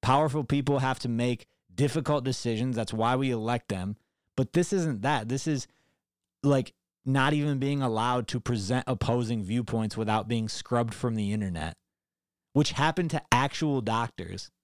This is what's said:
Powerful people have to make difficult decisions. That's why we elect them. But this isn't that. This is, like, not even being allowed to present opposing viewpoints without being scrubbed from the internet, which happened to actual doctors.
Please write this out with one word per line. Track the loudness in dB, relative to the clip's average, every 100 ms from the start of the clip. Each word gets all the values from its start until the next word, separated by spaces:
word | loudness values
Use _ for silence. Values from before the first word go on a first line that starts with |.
Powerful | 4 4 4 0 0
people | 0 2 0
have | 0 -2
to | -2
make | -2 -2 -2 -8 _ _ 0
difficult | 0 0 0 0
decisions. | 0 -2 -2 0 0 -2
That's | -2
why | 0 2 2
we | 0
elect | 0 0 -2 _
them. | -4 -4 -6 _ _ _ -4
But | 0
this | 2 2
isn't | 0 0 0
that. | 0 0 0
This | -4 -2
is, | -4 -4 _ _ _ _ _ _ _
like, | 2 2 2 _ _ _ -2
not | 2 4
even | 2 0 0
being | 0 0
allowed | 0 0 0 0 -2
to | -4
present | -2 -2 0 -2 -2
opposing | -2 0 0 0 -2
viewpoints | -2 -2 -2 -2 -2 -2
without | 0 0 2
being | -2 -2
scrubbed | -6 -2 0 0
from | -2 -2 0
the | -2
internet, | -2 -2 -4 -6 -8 _ _ _ _ _ _ _
which | 0 2
happened | 4 2 2 0
to | -2 0
actual | 2 2 0 0 0
doctors. | 0 0 -2 -6 -10 -10 -12 _